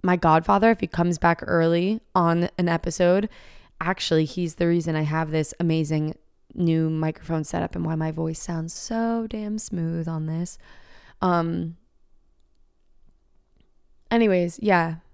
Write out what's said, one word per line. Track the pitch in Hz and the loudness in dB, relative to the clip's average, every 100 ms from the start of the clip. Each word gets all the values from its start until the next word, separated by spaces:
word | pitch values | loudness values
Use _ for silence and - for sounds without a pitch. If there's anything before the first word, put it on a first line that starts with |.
my | 185 180 | 2 2
godfather, | 165 160 165 202 214 | 4 4 4 4 4
if | 196 | 2
he | - | -2
comes | - 175 170 | 0 0 2
back | 175 170 - | 2 0 0
early, | 170 165 170 185 220 _ | 2 4 2 0 -2 _
on | 185 170 170 175 - | 0 2 2 0 0
an | 175 | 0
episode. | 165 - - 175 185 214 - - - - - | 0 -2 2 4 4 0 -8 -20 -20 -20 -8
Actually, | 165 185 - 160 156 | -4 -2 2 2 2
he's | - 170 - | -2 -6 0
the | 170 | 2
reason | 170 165 156 | 2 0 -2
I | |
have | 151 156 160 | -2 -2 -2
this | 156 156 - | -2 -4 -2
amazing | 170 160 147 156 151 - _ _ _ | 0 0 0 -2 -4 -8 _ _ _
new | - 170 160 160 | -2 0 2 0
microphone | 160 156 156 - 156 | -2 -4 -6 -6 -4
setup | 156 170 170 175 | -4 -4 -6 -4
and | 165 | -4
why | 160 | -4
my | 160 | -4
voice | 156 160 160 | -4 -6 -6
sounds | - 165 160 | -8 -8 -8
so | - - 226 226 233 220 | -10 -6 -4 -2 -2 -4
damn | 220 214 214 | -8 -6 -8
smooth | - 180 165 165 165 | -6 -6 -4 -4 -4
on | 160 156 | -4 -4
this. | 160 175 - - - - - - - | -4 -6 -10 -20 -20 -20 -20 -20 -2
Um, | 185 175 165 170 165 165 _ _ _ _ _ _ _ _ _ _ _ _ - _ _ _ _ _ _ _ _ _ _ | 2 2 0 -2 -6 -10 _ _ _ _ _ _ _ _ _ _ _ _ -20 _ _ _ _ _ _ _ _ _ _
anyways, | 233 220 185 175 - | 2 4 4 0 -2
yeah. | 208 180 165 165 - | 2 4 2 -4 -12